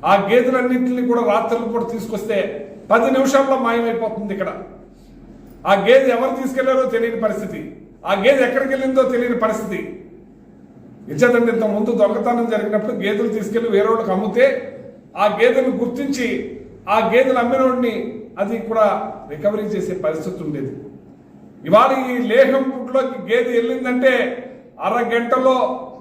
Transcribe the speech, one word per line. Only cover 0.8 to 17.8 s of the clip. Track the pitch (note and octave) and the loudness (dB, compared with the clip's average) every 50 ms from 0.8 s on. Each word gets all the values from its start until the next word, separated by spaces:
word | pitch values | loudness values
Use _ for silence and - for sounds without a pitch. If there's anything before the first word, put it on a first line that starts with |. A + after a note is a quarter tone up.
| B3+ B3+ B3 B3 B3 B3 | 0 0 -2 -2 0 0
కూడా | A#3+ A#3+ A#3 | 0 0 2
రాత్రులు | G#3+ G3+ A3 A3 A3+ A#3 A#3 A#3 | 2 2 0 0 0 -2 -2 -2
పూట | A3 A3+ A3+ G3 - | -2 -4 -4 -4 -4
తీసుకొస్తే | A3+ A3+ - - A3 G3 - - A3 - A2 - - - - - - - - - | -6 -8 -8 -6 -8 -8 -4 -2 -2 -2 -2 -4 -6 -10 -12 -14 -16 -20 -2 2
పది | F#3+ A#3 B3 C4+ | 2 4 4 4
నిమిషాల్లో | C4 C4 C4+ B3 - C4+ C4+ C4+ C4+ A#3+ | 2 2 2 4 4 2 4 4 2 0
మాయమైపోతుంది | A#3 A#3 A3+ A#3 A#3 A#3 A#3 A3+ A3+ G#3+ G#3+ - G#3 G3+ G3 | 0 0 0 0 0 -2 -2 -2 -4 -4 -4 -6 -6 -6 -6
ఇక్కడ. | - F#3 - - - - - - - - - - - - - - - - - - - - - - - - | -6 -6 -6 -6 -10 -14 -16 -18 -20 -20 -20 -20 -20 -20 -20 -20 -20 -20 -20 -20 -20 -20 -20 -20 -10 2
ఆ | F3 G3 | 2 2
గేదె | G3 F#3 G#3+ B3 C4+ C4+ C4+ A#3+ | 4 6 6 6 6 6 6 2
ఎవరు | A#3 B3+ C4 B3+ C4 C4 | 2 0 -2 -2 -4 -6
తీసుకెళ్లారో | B3+ - C4 C4 C4 C4 C4 B3+ | -6 -2 -2 0 2 2 2 0
తెలియని | - - A3+ A#3 A#3 A3+ G3+ | 0 0 -2 -2 -2 -2 -2
పరిస్థితి, | A3 G#3+ G3 G3+ G#3+ F#3 E3+ D3+ D3+ C#3+ - - - - - - - | -2 -2 -2 -2 -6 -8 -10 -10 -12 -12 -16 -18 -20 -20 -20 -14 -4
ఆ | E3+ G3 | -2 -2
గేదె | G3 G3 B3 C#4 C4+ B3+ | 2 4 4 4 4 4
ఎక్కడికి | A3 - C4+ C4+ C4+ | 2 2 0 0 0
వెళ్ళిందో | C4+ C4 C4+ C4 C4 C4 C4 | -2 -2 -2 0 2 2 2
తెలియని | - B3+ A#3+ A#3+ A#3+ A#3 - | 2 2 0 0 0 -2 0
పరిస్థితి. | A3 G#3 G#3+ - - F3+ F#3 - - - - - - - - - - - - - - - - - - - - - - - - - - - | 0 0 -2 -2 -4 -6 -6 -6 -8 -8 -12 -14 -16 -20 -20 -20 -20 -20 -20 -20 -20 -20 -20 -20 -20 -20 -20 -20 -20 -20 -20 -20 -14 -10
ఇచ్చేదండి, | D3 - B3 B3 B3 A#3 A#3 A#3 G#3+ | 0 2 2 4 4 4 2 2 0
ఇంతకుముందు | G#3+ A3 G#3 G3+ G#3+ - - A#3 | 0 0 0 0 -2 -2 -2 2
దొంగతనం | - G#3+ - A3 A3+ G#3 A#3+ A#3+ A#3 A#3 A3+ | 2 2 2 2 0 -2 0 0 0 0 0
జరిగినప్పుడు | A3 G#3 G3+ G#3 G#3 G#3 - G#3+ - | -2 -2 -2 0 -2 -2 -2 -2 -6
గేదెలు | - F#3 G3+ G#3+ G#3+ A#3+ G#3 | -4 -2 -2 -2 0 -2 -2
తీసుకెళ్లి | G3+ G#3 F#3 - - A3+ A#3 A#3 | -2 -4 -4 -2 -2 -2 -2 2
వేరే | G3+ G3 G#3 A3+ | 2 2 2 2
వాళ్ళకి | A3+ A3+ - F#3+ | 0 0 0 -2
అమ్మితే | F#3 G3 G#3+ G#3+ F#3 A#3 B3+ C#4 C4+ - - - - - - - - - - - - | -2 -2 -2 -2 2 2 2 4 2 0 -6 -10 -14 -16 -18 -18 -20 -20 -20 -18 -4
ఆ | E3 G3 G#3+ G3+ - A3+ | 0 0 0 2 4 2
గేదెలు | B3+ B3+ B3+ B3+ C4 | 4 4 4 2 0
గుర్తించి | - - A#3 - - C4+ C#4+ C#4 C#4 B3 B3 A3 - - - - - - - - - - - - | 0 -2 -2 -4 -4 -6 -4 -4 -4 -2 -2 -4 -4 -4 -6 -8 -12 -14 -16 -18 -20 -16 -4 0
ఆ | G3+ A3+ G#3 F3 G3+ | 0 2 2 4 4
గేదెలు | A#3+ C4 C4 B3+ B3 | 4 4 4 4 2
అమ్మినోడిని | A#3+ A#3+ C4+ C4 C4 B3+ B3 B3 | 2 2 2 2 2 2 2 2